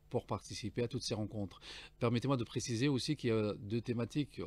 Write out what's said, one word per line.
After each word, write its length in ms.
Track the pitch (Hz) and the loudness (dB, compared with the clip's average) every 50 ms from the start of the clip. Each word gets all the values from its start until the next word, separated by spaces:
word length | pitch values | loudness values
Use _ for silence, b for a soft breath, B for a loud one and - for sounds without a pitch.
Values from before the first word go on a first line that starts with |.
| - - | -6 -4
pour 160 | 120 117 - | -2 -2 0
participer 560 | - 113 95 - - - - - 101 - 123 | 0 -2 -4 -4 -6 -8 -6 -6 -4 -2 -2
à 60 | 120 | -2
toutes 160 | 117 - 120 - | -2 -2 -4 -2
ces 100 | - 117 | -2 -2
rencontres. 460 | 104 110 101 - 104 101 95 - B B B B B B B B - | -2 -2 -2 -4 -4 -4 -6 -6 B B B B B B B B 0
Permettez-moi 380 | 123 117 120 117 - 131 139 | 2 2 4 2 2 2 2
de 60 | 123 110 | 2 0
préciser 440 | - - 123 - 127 117 110 135 | -2 -2 -4 -2 0 2 2 4
aussi 280 | 147 143 - - - 151 | 4 4 2 2 0 0
qu'il 140 | - - 117 | 0 2 4
y 40 | 110 | 4
a 200 | 110 107 104 - | 4 4 2 0
deux 280 | - - 98 113 120 | -2 -2 -2 -2 0
thématiques 600 | - - 113 120 117 104 - 151 139 - - - 87 | 0 0 0 0 -2 0 0 -2 -2 -2 -4 -6 -4